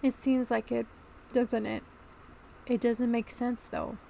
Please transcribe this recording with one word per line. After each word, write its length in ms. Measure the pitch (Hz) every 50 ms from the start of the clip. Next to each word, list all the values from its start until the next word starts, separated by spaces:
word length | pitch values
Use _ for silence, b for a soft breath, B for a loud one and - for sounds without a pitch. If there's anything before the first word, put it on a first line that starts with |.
It 120 | - 269 240
seems 360 | - - 269 262 254 247 -
like 220 | 240 220 220 -
it, 140 | 240 233 226 - - - - - - - - - -
doesn't 320 | 254 247 233 - 226 220
it? 180 | 214 220 - - - - - - - - - - - - - - - - - -
It 140 | - 247 226
doesn't 320 | - 240 233 214 247 233
make 180 | 233 233 220 -
sense, 380 | - - 240 240 247 - -
though. 300 | - - 78 - - - - -